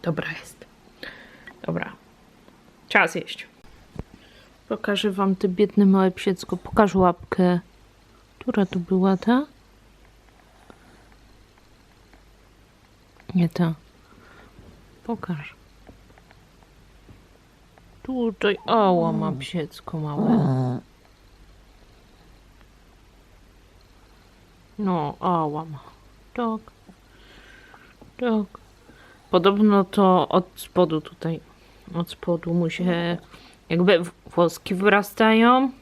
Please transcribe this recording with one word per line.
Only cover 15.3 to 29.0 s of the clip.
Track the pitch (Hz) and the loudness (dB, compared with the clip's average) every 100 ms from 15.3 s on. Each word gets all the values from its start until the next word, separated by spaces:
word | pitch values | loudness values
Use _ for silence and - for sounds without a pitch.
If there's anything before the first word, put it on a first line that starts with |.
| 165 143 - _ _ - - _ - _ - _ _ _ _ _ _ - - _ _ _ _ _ _ - - | -10 -10 -20 _ _ -20 -20 _ -20 _ -20 _ _ _ _ _ _ -20 -20 _ _ _ _ _ _ -20 -20
Tutaj | - 262 233 196 202 196 - | -10 -4 -4 -2 -4 -4 -2
ała | 226 202 180 220 | 0 2 2 0
ma | 160 202 | -2 -4
psiecko | 131 135 180 147 - - 160 | -6 -8 -8 -8 -12 -12 -8
małe. | 151 147 - 226 143 131 127 123 - _ _ _ _ _ - - _ _ - _ _ _ - - _ _ - _ _ _ _ _ _ _ _ _ _ _ _ _ _ _ _ _ _ _ _ - | -6 -2 0 2 2 0 -2 -6 -10 _ _ _ _ _ -20 -20 _ _ -20 _ _ _ -20 -20 _ _ -20 _ _ _ _ _ _ _ _ _ _ _ _ _ _ _ _ _ _ _ _ -6
No, | 202 175 147 - | -4 -2 -4 -6
ała | - 175 156 147 160 | -4 -2 -2 -6 -10
ma. | 143 - - - _ _ | -14 -18 -20 -20 _ _
Tak. | - 233 220 - _ - - _ _ - - - - - - - _ - _ | -6 -6 -6 -12 _ -20 -20 _ _ -20 -20 -20 -20 -20 -20 -20 _ -20 _
Tak. | 247 220 196 - - _ _ - | -2 -2 -4 -12 -20 _ _ -20